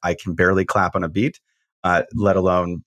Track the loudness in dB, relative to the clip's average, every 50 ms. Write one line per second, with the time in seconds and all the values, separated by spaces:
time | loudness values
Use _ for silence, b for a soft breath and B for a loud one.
0 | -4 -4 -4 -4 -6 -8 -2 2 2 4 4 2 0 0 0 0 0 0 -2 -4
1 | -4 -4 -2 -2 -2 -2 -4 -8 _ _ _ _ _ _ _ _ -2 0 0 0
2 | 0 -2 -4 0 2 2 2 2 2 2 2 0 0 -2 -6 -10 -8